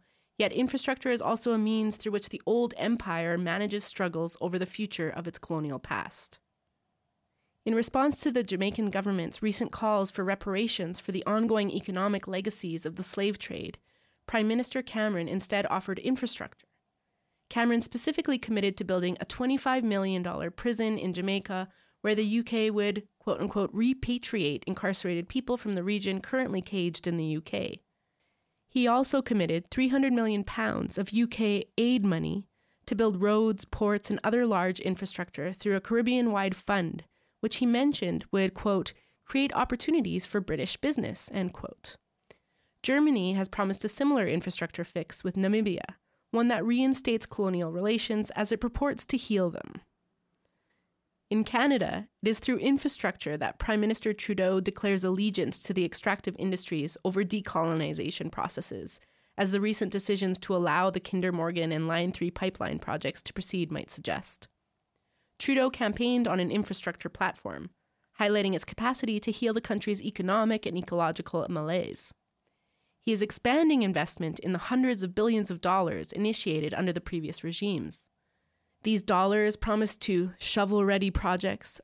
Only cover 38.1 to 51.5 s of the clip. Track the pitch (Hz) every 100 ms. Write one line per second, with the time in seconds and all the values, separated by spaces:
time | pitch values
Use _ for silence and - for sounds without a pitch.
38.1 | 170 - 196 190 - 214 196 - - _
39.1 | _ - 269 277 - 247 247 - 320 196
40.1 | 170 - - - 151 135 - 277 294 -
41.1 | 190 - 196 180 - - - - - _
42.1 | _ _ - _ _ _ _ - 269 302
43.1 | 247 185 190 190 - 196 190 214 - 277
44.1 | 277 180 160 180 - 170 - 170 175 165
45.1 | - 190 185 190 214 208 170 - - _
46.1 | _ _ 233 240 226 226 240 262 262 -
47.1 | 226 - - 196 180 165 170 202 226 -
48.1 | 214 208 - 202 226 240 - 285 247 -
49.1 | 254 - 202 180 160 50 - _ _ _
50.1 | _ _ _ _ _ _ _ _ _ _
51.1 | _ - 214 214